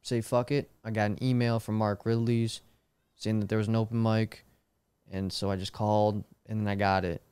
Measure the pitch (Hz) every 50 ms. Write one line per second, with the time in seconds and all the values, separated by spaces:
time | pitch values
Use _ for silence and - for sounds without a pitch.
0 | _ - 123 117 113 - 127 120 123 - 143 143 - - _ _ - 113 110 110
1 | 104 107 101 - 123 131 127 120 120 117 117 113 - - 107 110 110 104 101 -
2 | - 113 113 117 117 117 120 117 113 110 - - - - _ _ _ _ _ _
3 | _ _ _ _ - 107 110 110 104 95 107 110 107 107 113 113 110 107 117 117
4 | 113 113 110 110 110 110 - - _ _ _ _ _ _ _ _ _ _ _ _
5 | _ - 95 95 98 92 - - 101 98 98 92 95 - - - 110 104 107 107
6 | 104 107 104 104 - _ - _ _ - 110 107 107 104 101 98 101 98 95 95
7 | 92 90 80 - _ _